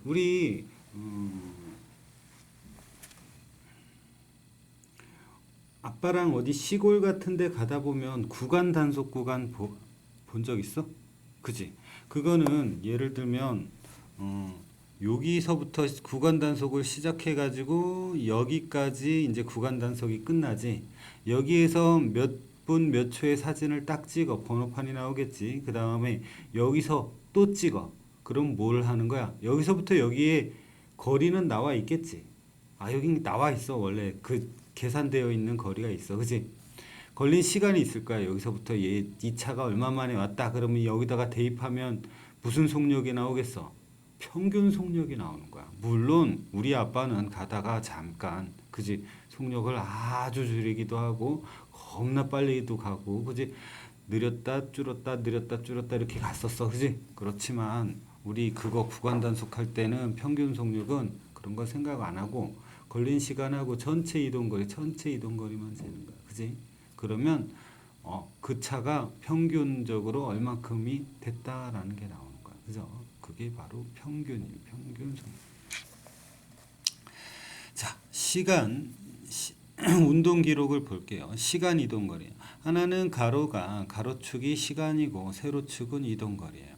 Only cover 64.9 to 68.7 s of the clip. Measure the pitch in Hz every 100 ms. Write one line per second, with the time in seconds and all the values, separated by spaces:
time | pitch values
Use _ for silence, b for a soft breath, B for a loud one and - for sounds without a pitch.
64.9 | 160 156 123 110 113 107 107 107 107 -
65.9 | 104 101 - - 107 113 - - B B
66.9 | - 104 107 147 147 101 B B B B
67.9 | B - 190 - - - 120 -